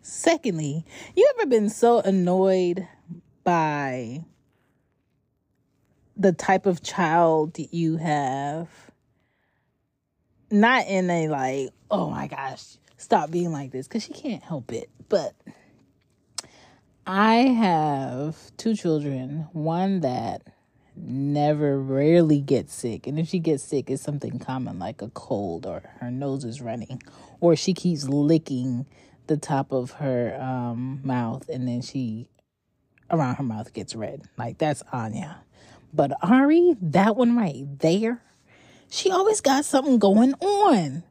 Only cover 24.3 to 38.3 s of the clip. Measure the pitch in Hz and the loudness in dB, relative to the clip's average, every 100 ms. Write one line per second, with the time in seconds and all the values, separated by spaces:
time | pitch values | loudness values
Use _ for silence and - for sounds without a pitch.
24.3 | 123 - 131 123 95 87 - - - - | -10 -8 -8 -8 -8 -10 -10 -14 -14 -8
25.3 | 104 101 85 98 - - - 123 127 139 | -6 -6 -8 -10 -12 -14 -12 -10 -6 -6
26.3 | 135 120 127 117 123 - 131 - - - | -6 -8 -10 -10 -10 -10 -14 -16 -20 -20
27.3 | - 170 156 - 180 180 156 139 143 147 | 0 4 4 2 0 -2 -2 -2 0 4
28.3 | 160 160 131 127 123 139 _ _ _ - | 2 2 -4 -4 -4 -8 _ _ _ -4
29.3 | 151 - 139 139 131 123 - 143 123 120 | -4 -2 -4 -2 -4 -6 -6 -4 -2 -2
30.3 | 135 131 127 120 117 127 139 135 123 117 | -4 -6 -6 -6 -6 -8 -8 -4 -4 -4
31.3 | 131 - 139 123 120 127 135 123 110 - | -8 -10 -6 -4 -6 -6 -6 -6 -8 -12
32.3 | _ _ _ _ _ _ _ _ 170 143 | _ _ _ _ _ _ _ _ 0 0
33.3 | 156 135 110 110 - 98 113 110 143 - | -2 -4 -6 -10 -10 -10 -10 -10 -10 -16
34.3 | - 120 - 156 143 - 127 110 123 156 | -12 -10 -2 -2 -2 -6 -8 -8 -8 -10
35.3 | 170 _ _ - - _ 151 139 - 175 | -16 _ _ -20 -20 _ -2 -2 0 4
36.3 | 254 277 320 349 254 175 143 202 226 240 | 4 6 6 4 2 0 2 2 4 2
37.3 | 240 196 123 139 139 160 185 226 240 _ | 2 0 -4 -12 -2 0 2 0 -4 _